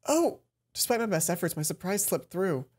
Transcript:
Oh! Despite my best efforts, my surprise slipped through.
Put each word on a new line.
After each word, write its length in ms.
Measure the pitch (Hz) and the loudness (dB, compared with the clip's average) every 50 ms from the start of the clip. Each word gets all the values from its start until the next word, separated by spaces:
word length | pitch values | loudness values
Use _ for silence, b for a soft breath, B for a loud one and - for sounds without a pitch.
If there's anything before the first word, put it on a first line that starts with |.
| _ | _
Oh! 320 | - 285 320 339 269 - - _ _ _ _ _ _ _ | 2 2 4 4 2 0 -4 _ _ _ _ _ _ _
Despite 260 | - - - 247 226 | -4 0 0 2 0
my 60 | 233 | 2
best 240 | 220 190 160 160 - | 0 0 0 2 0
efforts, 260 | 170 175 - 165 - | -2 0 0 -2 -2
my 60 | - | -2
surprise 420 | 151 - - - - 180 196 202 202 | -4 -4 -4 -4 -4 -2 0 0 0
slipped 280 | - 196 160 - _ | 0 -2 -2 -4 _
through. 340 | - 175 190 190 160 131 131 _ _ | -4 -2 0 0 0 -2 -4 _ _